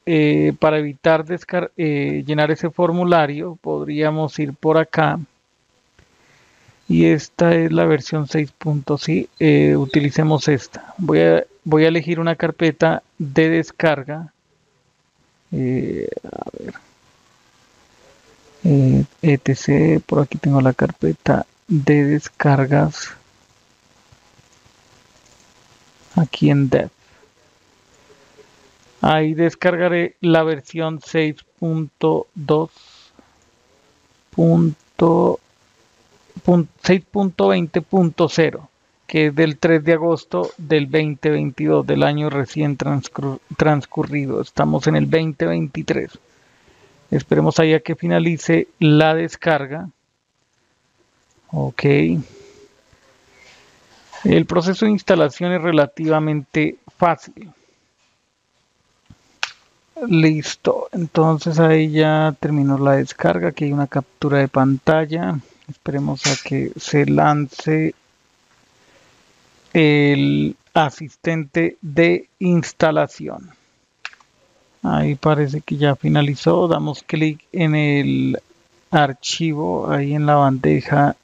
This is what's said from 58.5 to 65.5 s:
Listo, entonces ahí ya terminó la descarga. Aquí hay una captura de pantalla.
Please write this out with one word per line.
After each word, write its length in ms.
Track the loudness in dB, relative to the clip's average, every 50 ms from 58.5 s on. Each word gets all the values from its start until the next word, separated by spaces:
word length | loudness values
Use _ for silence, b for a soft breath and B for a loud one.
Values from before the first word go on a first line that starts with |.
| _ _ _ _ _ _ _ _ _ _ _ _ -20 _ _ _ _ _ -12 -12 -12 _ _ _ _ _ _ _ _ -14 -6
Listo, 840 | -2 0 2 2 2 2 0 -4 -8 -12 -6 -4 -4 -2 -2 -6 -8
entonces 680 | -8 -8 -8 -4 0 0 2 2 0 0 -2 -2 0 2
ahí 320 | 4 4 4 4 2 2
ya 440 | 2 2 2 2 2 2 0 0 -2 -2
terminó 380 | -4 -2 0 0 2 2 0 2
la 200 | 2 2 2 2
descarga. 500 | 0 -4 -6 -4 -2 -2 0 0 -2 -4
Aquí 160 | -4 -4 -4
hay 100 | -2 -2
una 140 | -2 -4 -2
captura 520 | -4 -6 -6 -6 _ _ -4 0 0 0
de 80 | 0 0
pantalla. 920 | 0 0 2 2 0 0 2 2 2 2 0 -2 -4 -4 -4 -4 -4 -6 -8 b